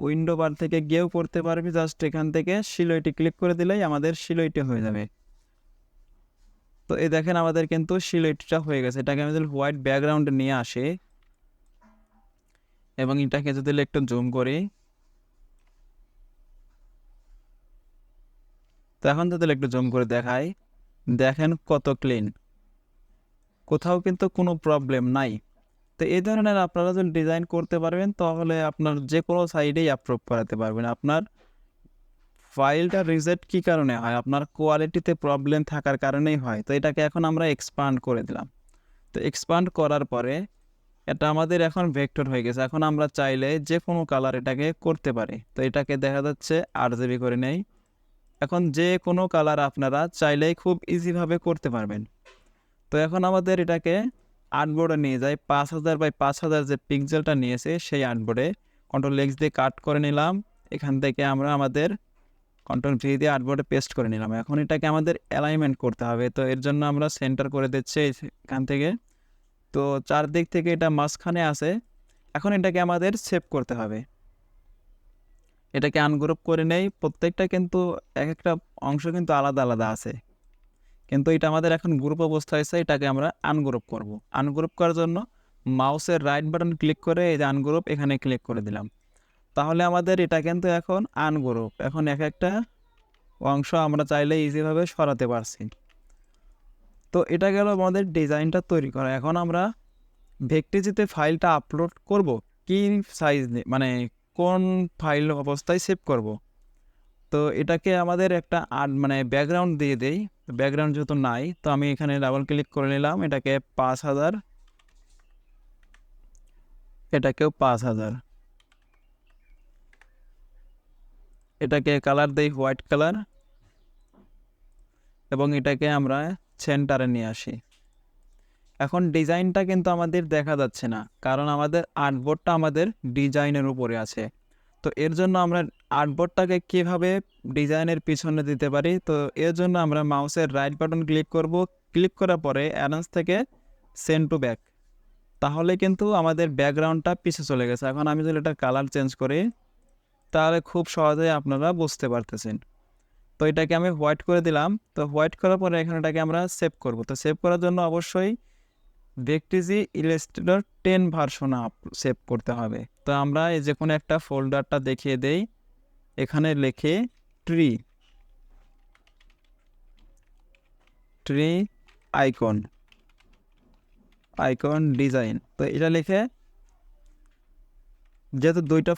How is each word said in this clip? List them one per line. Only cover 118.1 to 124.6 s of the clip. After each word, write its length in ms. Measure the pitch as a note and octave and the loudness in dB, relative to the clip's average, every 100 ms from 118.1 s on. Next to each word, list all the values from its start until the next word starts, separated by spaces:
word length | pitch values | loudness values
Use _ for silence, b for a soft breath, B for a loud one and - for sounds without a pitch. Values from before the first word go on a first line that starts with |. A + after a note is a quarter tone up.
| B2 - - _ _ _ _ _ _ _ _ _ _ _ - _ _ _ _ _ _ - - - - - _ _ _ - - - - _ - C3+ | -8 -12 -20 _ _ _ _ _ _ _ _ _ _ _ -20 _ _ _ _ _ _ -20 -20 -20 -20 -20 _ _ _ -20 -20 -20 -20 _ -6 0
এটাকে 280 | D3 C#3 C#3+ C#3 | 0 2 2 2
কালার 240 | C#3 D3 C#3 | 2 2 2
দেই 120 | D3 C3+ | 0 0
হোয়াইট 220 | C3+ C3+ - | -2 -2 0
কালার 260 | D3 D#3 G#3+ G#3 _ _ _ _ _ _ _ _ _ _ - _ _ | 2 2 0 -6 _ _ _ _ _ _ _ _ _ _ -20 _ _